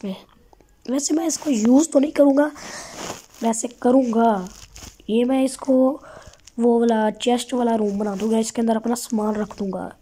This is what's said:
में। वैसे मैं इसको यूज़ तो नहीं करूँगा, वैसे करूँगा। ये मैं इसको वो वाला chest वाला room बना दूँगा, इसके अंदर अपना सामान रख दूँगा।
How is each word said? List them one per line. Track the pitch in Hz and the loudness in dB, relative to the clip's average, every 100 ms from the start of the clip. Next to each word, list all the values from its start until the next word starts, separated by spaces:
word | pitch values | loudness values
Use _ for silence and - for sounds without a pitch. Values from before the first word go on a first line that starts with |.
में। | 202 190 - _ _ _ _ _ - | -10 -12 -16 _ _ _ _ _ -6
वैसे | 269 - | -4 -2
मैं | 302 330 | -2 -2
इसको | - 311 | -4 -2
यूज़ | 233 226 262 320 | 2 4 4 4
तो | 285 | 2
नहीं | 294 | 2
करूँगा, | 311 285 277 294 294 - - - - - - - - | 4 4 4 0 -4 -16 -16 -16 -14 -14 -14 -18 -6
वैसे | 226 226 254 - | -4 -4 -6 -4
करूँगा। | 247 262 247 220 233 202 185 - - - - - - | 2 2 2 2 2 0 -4 -14 -20 -20 -20 -14 -2
ये | 220 | 0
मैं | 247 269 | 0 0
इसको | 262 - - 262 262 302 - - - - - - | -2 -2 0 2 2 0 -10 -20 -20 -20 -14 -2
वो | 240 233 | 2 4
वाला | 233 220 214 | 2 2 0
chest | 214 240 240 240 | -2 -2 -2 -2
वाला | 247 240 | -2 0
room | 226 208 202 | 0 0 -2
बना | 214 196 | -4 -4
दूँगा, | 220 226 | 0 0
इसके | 226 - | 0 -2
अंदर | 226 220 | 0 0
अपना | 233 | -2
सामान | 233 - 214 214 | -4 -4 -4 -2
रख | 208 208 - | -2 -6 -6
दूँगा। | 196 185 185 - | -8 -8 -10 -14